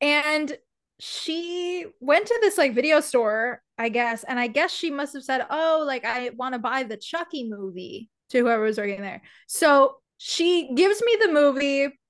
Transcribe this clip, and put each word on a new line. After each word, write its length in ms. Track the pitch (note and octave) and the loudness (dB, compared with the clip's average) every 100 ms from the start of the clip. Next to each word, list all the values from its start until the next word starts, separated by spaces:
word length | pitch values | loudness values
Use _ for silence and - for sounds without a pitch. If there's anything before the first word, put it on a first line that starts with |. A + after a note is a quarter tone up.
And 560 | C#4+ D4 D4+ D4+ D4 D4 _ _ _ _ | 0 2 0 -2 -2 -8 _ _ _ _
she 880 | - - - D#4+ F4 F4 F4 F4+ E4 - | -14 -10 -6 -6 -6 -6 -6 -6 -8 -8
went 260 | C4 D#4 G#4 | 2 2 2
to 120 | A#4 | 0
this, 160 | G#4 - | 2 2
like, 160 | C#4+ | 2
video 280 | A3+ D4 D4+ | 2 4 2
store, 600 | D4 B3+ A3 G#3+ A#3 - _ - | 4 0 2 0 -2 -6 _ -6
I 120 | A#3 | -2
guess, 340 | A3+ A#3+ A3+ | 0 -2 -2
and 160 | - B3 | -6 -4
I 80 | A#3+ | -2
guess 240 | B3 F4 | 0 0
she 180 | - E4+ | -2 -6
must 240 | C#4 C#4+ | -4 -6
have 100 | C#4 | -8
said, 220 | C4 C4 - | -4 -4 -2
"Oh, 320 | D4 D#4+ D#4+ D4 | -2 2 2 0
like, 180 | C4 A#3 | -4 -4
I 260 | A#3+ B3 A#3 | -4 -6 -6
wanna 220 | B3+ B3 | -6 -4
buy 260 | A3+ C4 | -4 -4
the 140 | B3 G#3+ | -4 -8
Chucky 520 | - E4 E4+ D4+ A#3 | -8 -8 -6 -8 -8
movie," 600 | G#3 F#3+ F3+ - G3+ A3+ _ _ | -8 -10 -10 -14 -14 -16 _ _
to 100 | B3+ | 0
whoever 240 | A#3+ A3+ | 2 2
was 140 | G#3+ G#3+ | 0 -2
working 240 | G#3 G3 | -4 -6
there. 200 | G3 - - - - | -8 -12 -16 -20 -12
So 500 | - D#4+ C#4+ C#4 - _ _ | 0 6 6 6 2 _ _
she 560 | - - E4+ F4 C#4+ | -8 0 2 2 0
gives 280 | B3+ F#4+ G#4 | 2 4 4
me 160 | A#4 G#4 | 2 4
the 120 | G#4 | 4
movie. 560 | D4+ C#4+ C4+ C#4 C#4 C#4 - _ | 6 4 4 0 0 0 -4 _